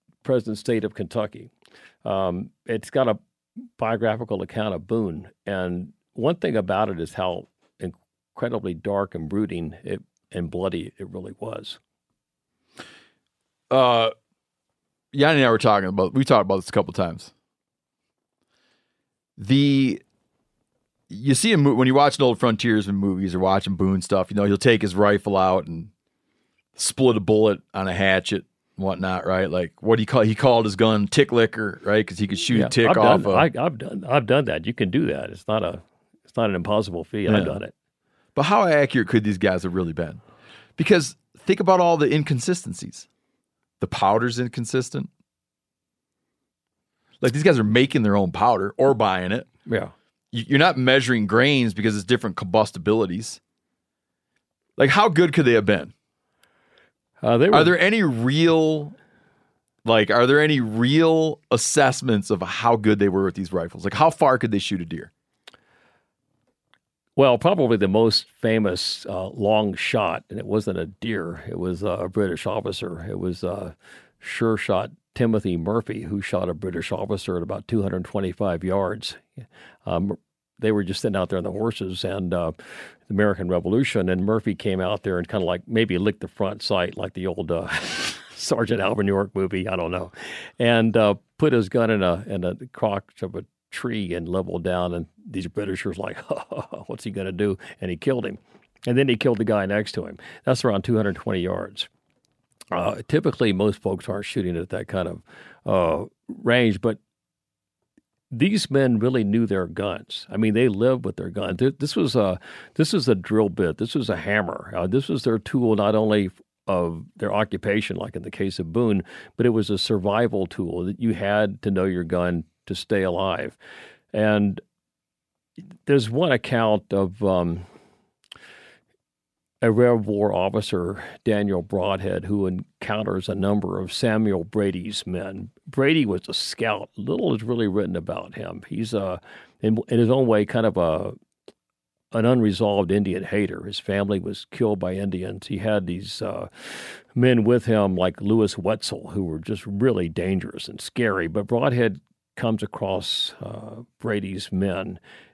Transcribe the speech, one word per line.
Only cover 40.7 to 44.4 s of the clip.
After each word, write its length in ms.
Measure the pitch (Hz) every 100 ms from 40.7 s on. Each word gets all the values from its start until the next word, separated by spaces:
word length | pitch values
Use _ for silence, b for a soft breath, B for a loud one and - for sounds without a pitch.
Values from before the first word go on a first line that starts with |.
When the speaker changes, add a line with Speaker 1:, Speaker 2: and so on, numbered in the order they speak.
| -
Speaker 2:
Because 400 | 156 185 135 - _ _
think 220 | - 190
about 220 | 190 185
all 160 | 175 165
the 160 | 147
inconsistencies. 960 | 151 147 127 147 180 - - - - - _ _ _ _ _ _ _
The 60 | -
powder's 520 | - 98 110 120
inconsistent. 680 | 117